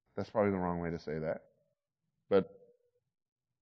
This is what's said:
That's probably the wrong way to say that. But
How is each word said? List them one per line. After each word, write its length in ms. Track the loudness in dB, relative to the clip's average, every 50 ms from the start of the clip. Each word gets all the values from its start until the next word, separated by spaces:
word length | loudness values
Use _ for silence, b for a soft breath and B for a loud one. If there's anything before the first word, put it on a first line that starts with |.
| _ _ _
That's 140 | -10 -8 -4
probably 220 | 0 2 2 2
the 60 | 2 2
wrong 220 | 0 0 0 -2
way 100 | -2 -4
to 100 | -4 -6
say 200 | -6 -6 -6 -4
that. 220 | -2 -4 -4 -6 -8 _ _ _ _ _ _ _ _ _ _ _ _ _ _ _ _ 2
But 200 | 2 2 2 2 -4 -20 -20 -20 -20 _ _ _ _ _ _ _ _ _ _ _ _ _ _ _ _ _